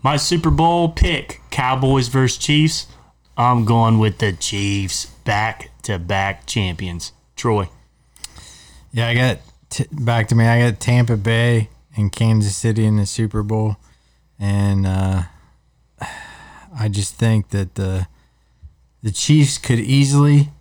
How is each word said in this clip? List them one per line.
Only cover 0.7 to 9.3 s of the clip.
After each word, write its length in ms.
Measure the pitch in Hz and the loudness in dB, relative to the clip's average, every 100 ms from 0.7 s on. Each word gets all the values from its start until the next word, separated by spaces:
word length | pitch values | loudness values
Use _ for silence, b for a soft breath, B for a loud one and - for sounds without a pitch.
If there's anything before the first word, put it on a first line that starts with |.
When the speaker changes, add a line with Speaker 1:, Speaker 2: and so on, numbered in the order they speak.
| 175 170 | 2 0
Speaker 1:
pick, 520 | - 180 147 - - - | 0 0 0 -8 -18 -8
Cowboys 600 | - 127 131 131 135 120 | -4 -2 0 2 2 2
versus 280 | 131 127 - | 0 0 -2
Chiefs. 480 | - 147 156 - - b b _ _ - | 0 2 2 -2 -10 b b _ _ 0
I'm 300 | 123 123 110 | 2 2 2
going 320 | 117 113 110 | 2 4 4
with 200 | 110 95 | 2 0
the 140 | 107 | -4
Chiefs, 720 | 85 - 101 101 98 95 - - - | -4 -6 -4 -2 -4 -4 -8 -10 -10
back-to-back 1200 | - 104 110 - - - - 95 85 98 98 95 - | -4 -2 -2 -6 -18 -14 -6 -6 -2 -2 -2 -6 -6
champions. 680 | 113 95 85 92 85 - _ _ - | -4 -4 -6 -8 -10 -12 _ _ -6
Troy. 340 | 123 107 90 - _ _ _ _ B B B B B B B | -2 -2 -2 -10 _ _ _ _ B B B B B B B
Speaker 2:
Yeah, 160 | 113 117 | -4 0
I 60 | 120 | 2
got 240 | 127 | 0